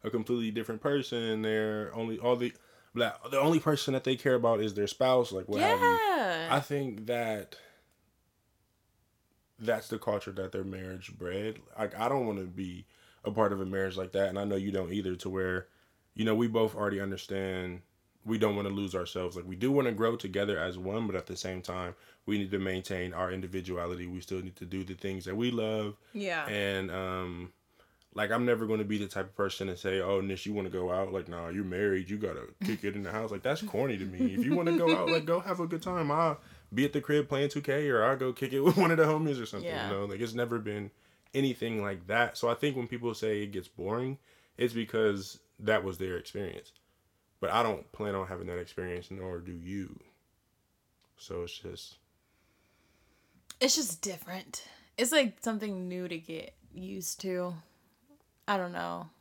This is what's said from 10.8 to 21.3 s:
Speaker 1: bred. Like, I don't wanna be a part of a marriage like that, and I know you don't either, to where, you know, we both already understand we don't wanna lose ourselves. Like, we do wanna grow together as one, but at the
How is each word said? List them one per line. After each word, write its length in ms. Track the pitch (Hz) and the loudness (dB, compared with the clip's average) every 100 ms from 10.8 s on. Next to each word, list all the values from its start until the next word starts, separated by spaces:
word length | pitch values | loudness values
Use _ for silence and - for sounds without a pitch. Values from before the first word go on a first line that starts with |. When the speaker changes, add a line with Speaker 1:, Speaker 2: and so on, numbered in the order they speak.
| 92 92 95 98 | -10 -10 -14 -8
Speaker 1:
bred. 400 | 87 95 110 110 - - | -6 -4 -4 -8 -14 -4
Like, 200 | 104 - | -4 0
I 100 | 117 | 2
don't 180 | 139 117 | 2 0
wanna 180 | 101 | -2
be 420 | 92 90 92 90 - _ - _ | -6 -6 -8 -8 -16 _ -20 _
a 60 | - | -2
part 220 | 104 104 | 4 4
of 80 | 98 | 4
a 60 | 95 | 0
marriage 300 | 98 95 92 | 0 0 -2
like 160 | 92 | -2
that, 160 | 98 98 | 2 2
and 100 | 95 | 2
I 60 | |
know 120 | 101 98 | 0 0
you 160 | 98 | 2
don't 200 | 95 90 | 0 0
either, 220 | 98 95 90 | -2 -2 -4
to 120 | 98 | -4
where, 380 | 95 92 92 - _ _ _ _ | -2 0 -2 -4 _ _ _ _
you 100 | - | 0
know, 100 | 110 | 4
we 120 | 110 117 | 4 4
both 280 | 113 110 | 4 2
already 260 | 107 104 98 | 2 0 0
understand 840 | 98 95 - 98 95 92 90 90 - _ _ _ | -4 -6 -4 -4 -2 -2 -4 -8 -14 _ _ _
we 140 | 107 110 | -2 2
don't 180 | 107 101 | 4 2
wanna 120 | 101 | -2
lose 240 | 101 98 | -2 -2
ourselves. 420 | 92 87 - 90 90 | -2 -4 -4 -4 -6
Like, 100 | 90 | -8
we 100 | 92 | 0
do 140 | 123 | 4
wanna 220 | 139 127 | 4 4
grow 240 | 107 113 117 | 2 2 2
together 420 | 98 95 101 90 | -2 0 0 0
as 200 | 87 90 | -2 -4
one, 280 | 92 107 110 | -4 -2 -2
but 100 | 92 | -4
at 100 | |
the 100 | - | -6